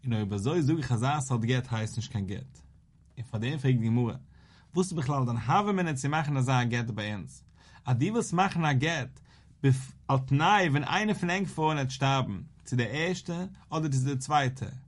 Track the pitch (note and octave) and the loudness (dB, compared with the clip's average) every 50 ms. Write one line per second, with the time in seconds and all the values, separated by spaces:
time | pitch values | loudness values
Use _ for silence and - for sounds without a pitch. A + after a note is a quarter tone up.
0 | - B2+ A#2 A2 G#2+ G2 G#2 G2+ G2 B2+ D#3+ F3+ D3+ C3 E3 E3+ C3+ - B2+ G#2+ | -2 -2 -2 0 0 -2 -2 -2 -2 0 0 2 2 2 2 0 0 -2 0 0
1 | A#2+ C3+ D3 D3+ C3 - C3 A2+ G#2+ A#2 B2+ B2+ B2 - A#2 A2 A2 G#2+ - - | 2 0 0 0 -2 -2 -2 0 2 2 0 0 0 -2 -4 -4 -4 -4 -6 -8
2 | G#2+ - - G#2+ G2 F#2 G2+ - - - - - - - - - _ _ _ _ | -8 -6 -6 -6 -4 -4 -6 -10 -10 -14 -20 -20 -20 -20 -20 -20 _ _ _ _
3 | _ - _ - A#2 - - G#2+ A2 B2+ D#3 D3+ C3 C3+ C3 A#2 A2 A2+ A2+ A#2+ | _ -20 _ -14 -14 -8 -6 -4 -4 -4 -4 0 2 2 2 2 2 2 2 2
4 | B2 A2+ A2 B2+ - - - - - - - - - _ - F3 F#3 F#3 F3 D#3+ | 0 0 -4 -8 -14 -18 -20 -20 -20 -20 -20 -20 -20 _ -2 -2 -2 0 -2 -4
5 | C3+ B2+ D3 C#3 B2+ A#2+ A#2 A#2 G#2 A#2 D#3+ G3 G#3 G#3 G3+ F#3 F3+ E3 D3+ C3 | -2 -2 0 0 0 0 0 -2 0 2 2 2 2 2 0 0 0 0 -2 -2
6 | C3 C#3 D3 D#3+ D#3 C#3+ D3 C3+ B2+ B2+ C3 B2 A#2+ A#2+ A#2 A#2+ A#2 A2+ A2 G#2+ | -2 0 0 0 0 0 0 0 2 2 2 2 2 2 0 -2 -2 -4 -4 -4
7 | G#2 G#2 G#2+ G2 E2+ C2 - - - - - - - - - - - - B2+ A2+ | -4 -4 -6 -6 -8 -12 -16 -20 -20 -20 -20 -20 -20 -20 -20 -12 -2 -2 0 2
8 | C#3 F#3+ A3 A#3+ - - E3 F3 F#3+ G3 - E3+ E3 D3+ C#3+ B2+ C3+ D#3+ E3+ D3+ | 2 0 0 -2 -2 0 2 2 2 2 2 0 0 2 2 2 2 0 -2 -2
9 | A#2+ - - - - - - - - - - _ - C#3 B2+ - - - - - | -6 -8 -12 -20 -20 -20 -20 -20 -20 -20 -16 _ 4 4 4 4 0 -12 -16 -20
10 | - - C3+ C3 C3 - C#3 C#3+ D#3+ F3+ G#3 G#3 F#3 D#3+ C3+ D3 C3 - D#3 F#3+ | -2 0 0 0 2 2 2 4 6 6 6 6 4 4 2 2 0 0 0 0
11 | G#3+ G#3+ G#3 - - F3 F3 G3 G3 D3 - E3 D#3 D#3 D#3 D3 C3+ C3 C3 - | 2 2 0 0 0 0 0 0 -2 -4 -2 0 0 2 2 0 -2 -4 -2 0
12 | C#3 C3+ C3+ C3+ B2+ G#2 G2+ F2 - - - - - - - B2 A#2+ G#2 A2+ D3+ | 0 2 2 2 0 -2 -4 -8 -10 -12 -18 -20 -8 -4 0 0 0 0 0 -2
13 | D#3+ F3 F#3 F3+ - - E3+ E3+ F3+ G3 - - - - D3+ D#3+ D#3 D#3 C3+ C3+ | 0 0 -2 -4 -4 -8 -6 -6 -6 -10 -12 -18 -12 -6 -4 -2 -2 0 0 0
14 | B2+ C#3 C#3+ C3 - - D3+ D3 C#3 B2+ C3 - - F#2 - - - | 0 0 -2 -4 -2 2 2 4 4 2 -2 -4 -10 -10 -10 -14 -18